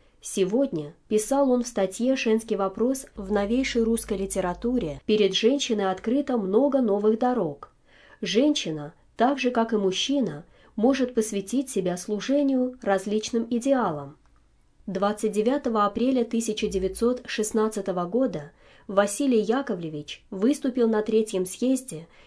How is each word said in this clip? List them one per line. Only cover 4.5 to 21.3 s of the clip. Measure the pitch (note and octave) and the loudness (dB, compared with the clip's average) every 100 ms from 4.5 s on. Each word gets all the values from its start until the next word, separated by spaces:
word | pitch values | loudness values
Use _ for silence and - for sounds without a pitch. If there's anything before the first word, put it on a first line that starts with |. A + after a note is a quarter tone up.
| F3+ A#3 B3+ E3+ C#3 - | -2 -2 -2 -2 -4 0
перед | G#3+ G3 F#3+ | 4 4 4
женщиной | A3 C#4 - G#3 F#3+ | 2 2 0 0 0
открыто | F#3+ - C4 C#4+ B3 | -2 0 0 0 0
много | F#3 G#3 C#4 C4+ | 2 4 4 4
новых | A#3 G3+ G#3 A3+ | 2 2 2 2
дорог. | B3 B3+ E3 C#3+ - _ _ - - - | 2 0 -2 -6 -16 _ _ -20 -20 -10
Женщина, | F#3 G3+ D4 C#4+ - D#3 D3 - _ - | -2 2 4 2 -2 -6 -10 -14 _ 0
так | A#3+ C#4 | 2 2
же | B3+ | 0
как | B3 A3+ | 0 0
и | G#3+ | 2
мужчина, | F#3+ F#3 - C#4 G#3 D3 - - - - | 0 0 -2 0 -2 -4 -14 -20 -14 0
может | A#3 C4+ B3 | 2 2 0
посвятить | A#3+ A3 G3+ G3 B3+ C#4 | 0 -2 -2 -4 -4 -2
себя | G3+ F3+ F3 | -2 -2 -2
служению | - G#3+ - C#4 C#4 C4 B3+ B3+ | -4 -6 0 2 2 2 0 -2
различным | G3+ G3 G3+ G#3+ G#3+ A3+ A#3 | 0 0 0 -4 -2 -4 -2
идеалам. | A#3+ C4 C4+ G3+ D3+ C#3 - _ _ _ _ _ _ - | -2 0 -2 -2 -4 -10 -16 _ _ _ _ _ _ -8
Двадцать | F#3 G3+ G#3 A3 | -2 0 0 -2
девятого | G3+ G#3+ C#4+ C4 A3 G#3 | 0 0 0 0 0 0
апреля | G3+ B3 B3+ A#3 | 2 0 2 0
тысяча | A3+ A3 G#3+ G#3 | -2 -2 -2 -2
девятьсот | F#3+ F#3+ F#3+ A#3 B3 - | -2 -2 0 0 -2 -6
шестнадцатого | - G#3 A3 A3 G#3+ G3 F3+ E3+ | -4 -2 0 0 -2 -4 -4 0
года | A3 C4 E3 D3 _ - - - | 0 0 -2 -10 _ -20 -20 -4
Василий | G3 G3+ - C#4+ A#3 | 2 2 2 2 2
Яковлевич | G3+ A#3+ C4+ F#3+ E3 D3+ D3+ - - | 2 0 -2 -4 -6 -8 -10 -16 -12
выступил | G3 A3 D4 C#4 B3+ A3+ | 0 2 2 0 2 2
на | G#3+ | 2
Третьем | G#3+ A3 A3 | 2 2 2